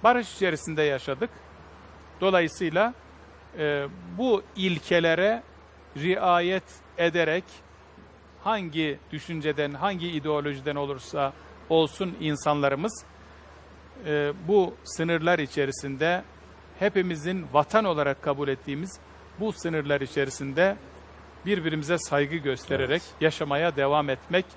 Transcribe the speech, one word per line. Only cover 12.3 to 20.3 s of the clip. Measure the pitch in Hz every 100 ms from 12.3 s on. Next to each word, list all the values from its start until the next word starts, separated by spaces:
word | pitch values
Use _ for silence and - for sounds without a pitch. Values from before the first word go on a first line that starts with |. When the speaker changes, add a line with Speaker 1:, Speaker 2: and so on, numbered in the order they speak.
| 147 - 147 143 135 202 - - - - - - - - - - - 175
Speaker 1:
e, | 147 147 147 160
bu | 202 180 -
sınırlar | - - 165 170 160 175
içerisinde, | 135 - 135 135 143 135 156 180 - - - - - -
hepimizin | 202 202 185 165 151 190 151
vatan | 139 147 214
olarak | 208 156 143 135
kabul | - 143 143
ettiğimiz | 135 - 139 180 - - - - -
bu | 214
sınırlar | - 175 160 143 143
içerisinde | 131 - 139